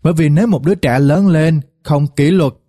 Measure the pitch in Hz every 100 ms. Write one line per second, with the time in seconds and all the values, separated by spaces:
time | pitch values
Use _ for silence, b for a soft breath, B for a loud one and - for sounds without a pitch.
0 | 156 165 156 151 233 160 147 190 135 127
1 | 143 160 196 160 160 160 - _ - 147
2 | 143 - 147 185 139 -